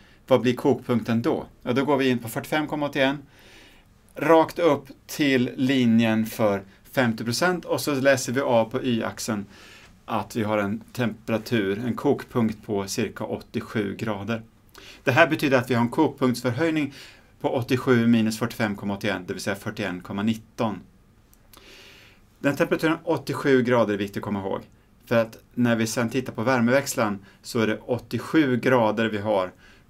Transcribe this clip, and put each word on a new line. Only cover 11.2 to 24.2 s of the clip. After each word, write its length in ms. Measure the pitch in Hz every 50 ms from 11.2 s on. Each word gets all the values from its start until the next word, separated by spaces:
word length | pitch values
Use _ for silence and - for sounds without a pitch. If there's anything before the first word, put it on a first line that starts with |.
| - - 113 107 110 - 123 113 98 95 101 107 127
en 100 | 120 107
kokpunkt 720 | - - 143 120 - - - - 123 113 107 107 - -
på 220 | - 104 101 98 98
cirka 360 | - 127 110 95 - - 110
åttiosju 720 | - 104 101 - - - 113 - - - 117 101 98 95
grader. 460 | 92 107 110 104 98 101 104 117 113 113 - _ _ _ - _ - - - - - -
Det 80 | 139
här 160 | 123 151 165 143
betyder 300 | 156 156 160 143 135 123
att 120 | 123 -
vi 40 | 123
har 80 | 117
en 80 | 120 117
kokpunktsförhöjning 1040 | - 160 156 135 143 - 135 127 120 123 - 127 117 127 165 165 160 156 147 131 - - - - - - _ _ _ _
på 140 | - 147 151
åttiosju 520 | 127 120 - 135 123 - 135 127 117 117 117
minus 320 | 120 113 107 110 110 -
fyrtiofem 360 | 120 113 - - 117 104 98
komma 220 | 98 101 101 98 98
åttioen, 260 | - 104 92 92 90 95
det 60 | 92
vill 100 | 92 -
säga 120 | 104 98
fyrtioen 460 | 95 - 107 107 - 104 92 90 90
komma 220 | - - 98 101 101
nitton. 560 | 113 110 110 - - _ - 117 107 98 90 - - _ _ _ _ _ _ _ _ - _ _ _ - - - - - - - - - - - - - _ _ _ _ _
Den 160 | - 139 143
temperaturen 420 | - 170 165 170 160 165 156 160 160 -
åttiosju 580 | - 156 143 - - 139 - - 143 135 127
grader 320 | 117 123 123 120 110 101 104
är 40 | 98
viktigt 200 | 101 101 -
att 60 | 107